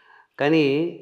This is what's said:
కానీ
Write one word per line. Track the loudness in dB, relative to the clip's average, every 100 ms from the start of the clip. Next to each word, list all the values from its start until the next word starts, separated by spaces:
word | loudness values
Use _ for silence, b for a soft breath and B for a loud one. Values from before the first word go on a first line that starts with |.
| b b b -4
కానీ | 0 2 2 0 -4 -8